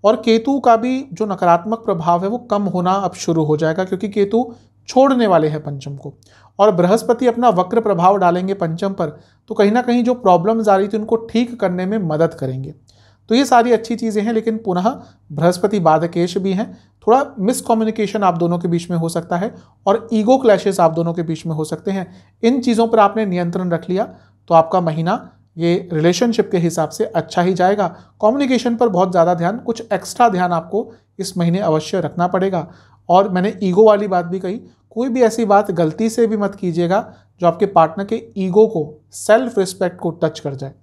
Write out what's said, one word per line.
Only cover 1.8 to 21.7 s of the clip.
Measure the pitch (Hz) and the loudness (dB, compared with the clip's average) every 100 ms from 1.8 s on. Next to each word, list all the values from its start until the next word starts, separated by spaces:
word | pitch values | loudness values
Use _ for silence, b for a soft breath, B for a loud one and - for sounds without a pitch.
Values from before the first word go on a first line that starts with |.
| 220 180 160 175 | -4 -2 0 0
है | 190 | 0
वो | 240 - | -6 -4
कम | 208 202 | -2 -2
होना | 175 180 | -2 0
अब | 190 190 - | -2 -4 -6
शुरू | - 160 | -2 0
हो | 151 151 | 0 0
जाएगा, | 160 160 | 0 -2
क्योंकि | 185 185 208 | -4 -4 -4
केतु | 202 196 220 240 B B _ - | -2 0 0 -2 B B _ 0
छोड़ने | - 277 254 220 | 4 4 4 4
वाले | 170 156 | 4 2
हैं | 151 | -4
पंचम | 151 143 143 143 | -8 -12 -12 -14
को, | 143 - b b b - | -16 -20 b b b 2
और | 208 | 2
बृहस्पति | 180 175 226 190 226 247 | 4 2 2 0 0 0
अपना | 240 240 | 2 2
वक्र | 175 180 226 | 2 0 -2
प्रभाव | 220 185 170 208 | 0 2 2 4
डालेंगे | 180 180 185 190 | 2 0 -4 -4
पंचम | 170 160 196 | -4 -4 -6
पर, | 190 160 - b b _ | -4 -8 -8 b b _
तो | 220 | 2
कहीं | 202 | 2
ना | 226 | 2
कहीं | 240 240 | 2 0
जो | 240 247 | 0 0
प्रॉब्लम्स | 202 175 185 226 214 | 4 4 4 0 2
आ | 196 | 2
रही | 208 | 2
थी | 220 | -4
उनको | 220 226 226 | -2 -4 -2
ठीक | 226 240 240 | -2 -2 -2
करने | 196 180 185 | -4 -2 -4
में | 220 | -4
मदद | 170 156 165 | -4 0 -2
करेंगे। | - 131 131 139 - _ b b b _ | -2 -8 -6 -10 -16 _ b b b _
तो | 233 | 0
ये | 277 | 4
सारी | 247 233 | 4 4
अच्छी | 233 233 233 | 0 0 -4
चीज़ें | 226 214 | -2 -2
हैं, | 208 | 0
लेकिन | 226 220 220 | -2 -2 -4
पुनः | 214 180 202 285 B B _ | -4 -2 -2 -4 B B _
बृहस्पति | 147 165 180 208 208 | 0 0 2 -2 2
बाधकेश | 165 156 165 175 175 185 | 2 2 0 -2 -2 -2
भी | 190 | -2
हैं, | 190 233 B B _ - | -4 -6 B B _ 2
थोड़ा | 247 285 - | 2 2 -4
मिसकम्युनिकेशन | 190 254 - 226 220 220 202 208 | -2 -2 -2 -2 -2 -2 -4 0
आप | 196 170 | -2 0
दोनों | 170 175 | -2 -2
के | 175 | -2
बीच | 170 170 | -4 -2
में | 170 | -4
हो | 165 | -2
सकता | 170 165 175 | -6 -4 -4
है | 214 B B B - | -4 B B B -2
और | 196 - | -2 0
ईगो | 220 214 262 | -2 2 4
क्लैशेस | 254 190 202 185 | 4 4 2 2
आप | 165 | 2
दोनों | 160 170 | 2 -4
के | 170 | -4
बीच | 160 156 165 | -6 -6 -6
में | 156 | -6
हो | |
सकते | 156 | -6